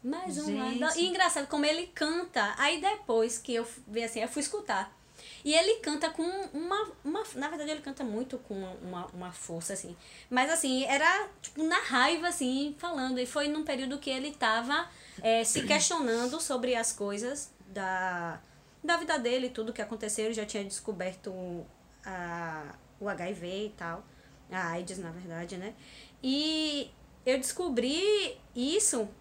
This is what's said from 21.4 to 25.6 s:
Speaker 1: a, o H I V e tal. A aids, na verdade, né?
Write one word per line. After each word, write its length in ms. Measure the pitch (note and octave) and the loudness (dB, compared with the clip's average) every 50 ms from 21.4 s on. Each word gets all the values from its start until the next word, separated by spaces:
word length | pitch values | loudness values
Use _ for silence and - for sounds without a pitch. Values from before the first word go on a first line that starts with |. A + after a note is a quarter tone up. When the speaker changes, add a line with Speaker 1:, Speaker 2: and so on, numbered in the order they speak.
| F#3 F3+ F3 F3 E3+ - - - - - - - - | -6 -6 -6 -6 -8 -10 -16 -20 -20 -20 -20 -16 -12
Speaker 1:
a, 720 | G3+ F#3+ F3+ F3 F3 E3+ E3+ E3+ E3 D#3+ D#3 D3 C#3+ - - - - - - | -8 -6 -6 -4 -4 -4 -4 -4 -6 -6 -8 -8 -10 -14 -16 -20 -20 -14 -6
o 80 | G3 | -4
H 220 | G3+ F#3+ E3 F3 F#3 | -4 -2 -2 -2 -4
I 40 | G#3 | -4
V 140 | F3 E3+ F3 F#3 G3 G#3+ | -4 -6 -6 -4 -4 -4
e 20 | G#3 G#3 | -6 -6
tal. 260 | - F3+ E3+ E3 F#3 G#3+ - - - - - - - - - | -6 -6 -6 -6 -8 -10 -16 -20 -20 -20 -20 -20 -20 -16 -6
A 200 | F3+ F#3 F3+ E3+ E3+ | -4 -2 -2 0 -2
aids, 240 | F3 F3+ F3 F#3 | -2 -4 -6 -6
na 140 | F#3 F#3 E3 | -6 -6 -8
verdade, 440 | D#3+ F3+ F3+ F3 E3 E3 F3 E3+ F#3+ | -8 -10 -10 -8 -8 -8 -6 -6 -8
né? 180 | F3+ | -8